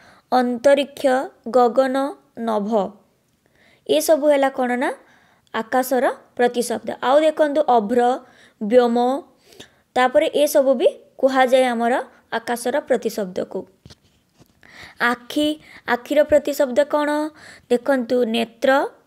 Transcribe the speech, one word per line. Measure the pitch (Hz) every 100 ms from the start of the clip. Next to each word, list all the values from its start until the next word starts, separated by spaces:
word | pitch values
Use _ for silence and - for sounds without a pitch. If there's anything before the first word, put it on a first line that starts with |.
| - _ _
ଅନ୍ତରୀକ୍ଷ, | 254 247 240 277 285 254 - 269 262 370 - 233
ଗଗନ, | 247 240 247 262 269 277 - _ -
ନଭ। | 226 214 202 226 185 - _ _ _ _ _ _ _ _ -
ଏସବୁ | 302 302 302 302
ହେଲା | 277 269
କ'ଣ | 269 247
ନା | 247 311 539 _ _ _ _ _
ଆକାଶର | 220 220 254 254 254 311 - _ -
ପ୍ରତିଶବ୍ଦ। | 240 240 233 220 - -
ଆଉ | 247 294
ଦେଖନ୍ତୁ | 311 311 302 294
ଅଭ୍ର, | 294 240 202 240 240 262 - _ _ _
ବ୍ୟୋମ, | 208 247 240 240 247 277 - _ _ - - _ _
ତାପରେ | 247 254 294 320
ଏସବୁ | 262 294 311 269
ବି | 254 427 - _ -
କୁହାଯାଏ | 262 262 254 262
ଆମର | 254 233 233 277 523 _ _
ଆକାଶର | 226 233 240 247 277
ପ୍ରତିଶବ୍ଦକୁ। | 294 240 220 220 185 185 - 185 - _ - - _ _ _ _ _ _ - - - -
ଆଖି, | 240 240 - 294 302 302 - - -
ଆଖିର | 240 240 294
ପ୍ରତିଶବ୍ଦ | 294 302 285 285 269 247
କ'ଣ? | 285 294 294 302 311 - - - _
ଦେଖନ୍ତୁ | 240 262 269 233 247
ନେତ୍ର, | 226 233 226 _ 262 269 427 -